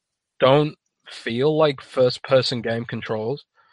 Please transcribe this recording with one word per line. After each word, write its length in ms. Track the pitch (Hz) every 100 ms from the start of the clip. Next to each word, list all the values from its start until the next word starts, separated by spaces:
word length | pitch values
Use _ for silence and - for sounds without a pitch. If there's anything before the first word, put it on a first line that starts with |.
| _ _ _ -
don't 360 | 131 143 151 - _ _ -
feel 480 | - 120 117 147 156
like 220 | 151 135
first 400 | - 135 127 -
person 400 | - 135 - 123
game 220 | 113 117
controls. 600 | 117 113 - 110 110 143 _ _ _